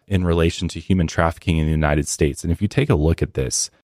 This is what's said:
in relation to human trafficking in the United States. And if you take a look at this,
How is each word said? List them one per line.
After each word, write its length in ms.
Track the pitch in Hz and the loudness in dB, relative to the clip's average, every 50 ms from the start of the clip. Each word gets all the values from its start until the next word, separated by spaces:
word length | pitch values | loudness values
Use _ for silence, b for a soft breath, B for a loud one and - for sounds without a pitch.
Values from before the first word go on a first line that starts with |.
| _ | _
in 180 | - 98 90 92 | -4 -2 0 0
relation 420 | 87 85 85 82 82 - - 87 85 | 2 2 2 2 2 0 -2 -4 -6
to 120 | - 85 | -6 -8
human 260 | - - 95 92 85 | -2 0 2 2 2
trafficking 520 | 80 - - 85 82 - - - - 80 80 | 0 0 0 0 0 -2 -2 -2 -2 0 2
in 80 | 78 | 2
the 40 | 78 | 2
United 380 | 78 78 76 73 73 76 71 - | 2 2 2 2 2 0 0 -2
States. 340 | - - 80 71 65 - - | -2 0 0 0 0 -2 -4
And 80 | 85 | -4
if 120 | 82 - 101 | -2 -2 -2
you 60 | 107 | -2
take 200 | - 135 143 - | 0 0 0 2
a 60 | 113 | 2
look 260 | 80 76 80 82 - - | 2 4 2 2 2 -2
at 120 | - - | -4 -2
this, 360 | - 65 64 - - - - - _ | -4 -4 -2 -2 -4 -4 -6 -8 _